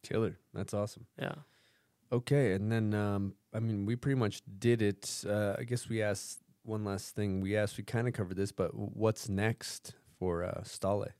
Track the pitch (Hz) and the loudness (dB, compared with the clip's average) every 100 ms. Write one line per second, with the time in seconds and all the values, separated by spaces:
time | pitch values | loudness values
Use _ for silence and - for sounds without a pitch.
0 | - 107 110 - _ - 98 104 104 - | 0 0 0 -2 _ -8 -4 -2 -2 -6
1 | 117 - - - 147 _ _ _ _ _ | -18 -8 -8 -8 -14 _ _ _ _ _
2 | _ 120 - 143 123 92 107 113 110 104 | _ -2 4 4 4 4 2 2 2 2
3 | 104 101 98 - _ 110 113 104 101 120 | 2 0 -2 -6 _ -2 0 0 0 0
4 | 139 131 107 - - 98 117 120 104 95 | 2 2 2 0 -12 0 4 6 4 0
5 | - - - 104 104 - 120 120 - 113 | -6 -6 0 2 2 0 -2 -4 -2 0
6 | 104 98 - - _ _ 113 110 104 98 | 0 0 -4 -14 _ _ -6 -4 -2 -2
7 | - - 104 95 95 104 104 - 101 117 | -4 -2 0 0 2 2 2 -2 -2 0
8 | 120 - 92 92 98 - 90 - 101 110 | 0 -2 -4 -2 -2 0 -2 -2 -8 2
9 | 110 107 - 95 110 113 - - - - | 2 2 -2 2 2 0 -6 -10 -14 -18
10 | _ _ 92 85 87 - 95 - 95 101 | _ _ -2 0 -2 -4 -8 -4 0 0
11 | 101 - | 0 -8